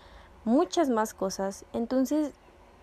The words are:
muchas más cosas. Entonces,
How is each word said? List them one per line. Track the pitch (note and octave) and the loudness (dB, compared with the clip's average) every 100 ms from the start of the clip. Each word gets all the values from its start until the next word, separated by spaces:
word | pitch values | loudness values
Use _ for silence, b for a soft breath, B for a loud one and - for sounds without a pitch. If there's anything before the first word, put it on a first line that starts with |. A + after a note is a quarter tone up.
| B B B - A3 | B B B -6 2
muchas | C4 F4+ - C#4+ | 2 2 0 2
más | A3 A3 | 2 -2
cosas. | - F#3+ - G3 G3 - | -2 -4 -2 -6 -6 -8
Entonces, | A#3 A#3 C4 B3+ D4+ D4 - - - - - | -6 0 0 2 0 -2 -6 -20 -20 -20 -20